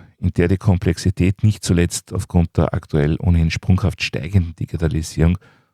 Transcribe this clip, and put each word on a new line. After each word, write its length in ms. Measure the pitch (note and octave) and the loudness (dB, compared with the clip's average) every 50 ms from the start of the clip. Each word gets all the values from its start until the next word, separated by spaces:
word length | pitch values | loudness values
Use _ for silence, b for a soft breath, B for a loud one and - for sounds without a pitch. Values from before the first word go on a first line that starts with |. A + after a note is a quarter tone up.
| B B _ _ | B B _ _
in 100 | - F2+ | -4 -2
der 180 | - - F2 | 0 0 2
die 100 | F2 F#2+ | 2 0
Komplexität 880 | F#2 - G#2+ F#2 F2+ - F2+ E2+ - - F#2 - - F2+ F#2 F#2+ - - | 0 2 0 0 2 0 -2 -2 0 -2 -2 0 2 0 0 0 2 0
nicht 220 | G#2+ G2+ - - | 0 0 0 -2
zuletzt 480 | - F#2 E2+ F2 E2 - - - - F#2 | 0 2 2 2 0 -2 -8 -10 -8 -8
aufgrund 420 | G2 - - - F2 E2+ - - | -8 -6 -2 0 0 0 0 0
der 180 | - D#2+ - - | -2 0 0 -2
aktuell 440 | E2 - - - D#2 C#2+ D2 D#2+ - | -6 -6 -4 -2 0 0 0 0 0
ohnehin 320 | - F2 E2+ E2 D#2+ D#2+ | 0 2 2 2 2 0
sprunghaft 500 | - - - - F#2 F#2 - F#2 - - | -2 -2 0 0 0 2 0 -2 -4 -4
steigenden 540 | - - - - C#2 E2+ G2 F#2+ E2+ E2 D#2+ | -6 -6 -6 -8 -6 0 0 0 0 0 -4
Digitalisierung 840 | - - - - D#2+ E2+ D#2 D#2 D#2+ D#2+ - - - D#2+ E2 F2+ b b b b b b b | -8 -8 -8 -4 -4 -2 -2 -2 -2 -4 -4 -2 0 2 2 2 b b b b b b b